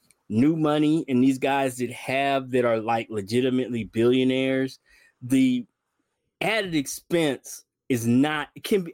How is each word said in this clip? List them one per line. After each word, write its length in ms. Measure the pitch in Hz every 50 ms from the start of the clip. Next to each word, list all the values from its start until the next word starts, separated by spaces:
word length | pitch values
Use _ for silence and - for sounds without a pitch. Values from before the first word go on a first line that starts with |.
| _ _ _ _ _ -
new 260 | 104 110 135 151 170
money 480 | 160 151 147 151 151 151 151 156 165 -
and 160 | - 127 123 131
these 140 | 135 131 127
guys 380 | 139 135 139 139 135 131 123
that 140 | 127 123 117
have, 600 | 117 - - - 127 135 139 139 139 135 131 127
that 140 | 127 123 120
are, 140 | 120 113 113
like, 280 | 107 113 117 117 113 -
legitimately 760 | 110 107 98 98 113 123 131 131 127 127 127 104 123 117 104
billionaires, 920 | 90 - 113 117 123 131 131 127 127 131 131 131 131 135 131 135 131 - - _ _ _ _ _ _ _ _
the 440 | 127 120 135 131 131 127 123 123 120 - _ _ _ _ _ _ _ _ _ _ _ _ _ _
added 360 | 156 185 220 220 202 180 165
expense 920 | 151 131 - - - - _ 175 170 160 147 127 - - - - - - _ _ _ _ -
is 160 | 131 113 113
not, 440 | 117 120 127 143 151 156 151 147 - _
it 80 | - -
can 200 | - 220 196 170
be, 100 | 170